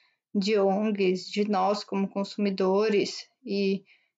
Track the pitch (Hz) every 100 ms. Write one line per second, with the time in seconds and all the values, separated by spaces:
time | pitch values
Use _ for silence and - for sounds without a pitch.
0 | _ _ _ 208 190 214 196 190 220 202
1 | 190 185 - 202 208 196 190 208 - 196
2 | 190 202 196 - 202 190 190 196 214 202
3 | 185 - - _ 247 196 196 196 - _
4 | _